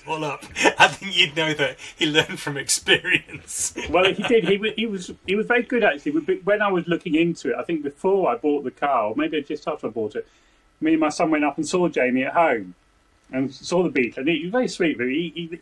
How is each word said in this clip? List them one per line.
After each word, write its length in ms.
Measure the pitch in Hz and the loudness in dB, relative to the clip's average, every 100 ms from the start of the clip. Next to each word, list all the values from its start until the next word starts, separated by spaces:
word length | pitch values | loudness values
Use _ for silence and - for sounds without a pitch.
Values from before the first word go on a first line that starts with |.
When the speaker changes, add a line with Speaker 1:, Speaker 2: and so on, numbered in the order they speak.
| 147 | -6
Speaker 1:
all 180 | 156 | -4
up, 200 | 151 131 - - 139 - | -4 -6 -10 0 2 6
I 100 | 160 | 4
think 300 | 143 196 180 | 4 -2 2
you'd 180 | 175 156 | 2 2
know 200 | 156 147 | 0 0
that 220 | 135 - - - | -2 -2 -12 -2
he 80 | 160 | 0
learned 340 | 151 - 185 | 2 2 -2
from 160 | 151 139 | -6 -4
experience. 1200 | - - - 190 - - - - - - - - | -2 0 4 2 2 -2 -2 -16 -10 -6 -6 -6
<laughs> 80 | - | 0
Speaker 2:
Well, 240 | 165 190 | 2 2
he 80 | 175 | 2
did. 260 | - 226 175 | 2 2 2
He 100 | 196 | 0
wa-, 160 | 214 208 | -2 -4
he 100 | 226 | -4
was, 260 | 196 175 - - | -6 -10 -10 -4
he 80 | |
was 140 | 208 190 | -2 2
very 160 | 247 | 0
good, 200 | - 247 | 0 2
actually. 360 | 202 147 156 214 | 2 2 -2 -2
But 260 | - 185 180 | 0 -2 0
when 160 | 208 | 2
I 100 | 208 | 2
was 160 | 185 175 | 0 0
looking 280 | 165 180 151 | -2 0 0
into 340 | 170 165 139 | 2 0 -4
it, 60 | 120 | -4
I 60 | |
think 180 | 123 165 | -2 -4
before 480 | 143 - 190 196 156 | -4 -4 0 2 2
I 60 | 120 | 0
bought 280 | 151 147 | 0 0
the 60 | 123 | -2
car, 380 | - 143 127 107 | -2 0 2 2
or 80 | 127 | 0
maybe 260 | 160 156 | -2 -2
just 260 | 143 156 - | -4 -6 -6
after 200 | - 123 | -6 -6
I 20 | |
bought 260 | 113 107 - | -4 -4 -6
it, 120 | - _ _ _ _ - | -10 _ _ _ _ -4
me 120 | 156 | 0
and 80 | 160 | 2
my 100 | 151 | 2
son 220 | - 165 | 0 2
went 140 | 156 147 | 2 0
up 120 | 151 | -2
and 100 | 151 | -2
saw 200 | 185 175 | 0 2
Jamie 360 | 147 127 127 | 2 2 2
at 100 | 139 | 0
home 420 | 160 160 117 92 - _ _ _ _ - | 2 2 2 -4 -16 _ _ _ _ -8
and 200 | 131 131 | -4 -4
saw 300 | - - 180 | -6 -2 0
the 80 | 165 | 2
Beetle. 300 | 135 113 - | 0 -2 -2
And 100 | 135 | -2
he, 80 | 156 | -2
he 60 | |
was 80 | 175 | 0
very 160 | 247 240 | 0 0
sweet, 320 | - 170 117 | 0 -2 0
really. 320 | 127 147 170 160 | -2 -2 -4 -6
He, 140 | 165 | -10
he, 60 | 170 | -12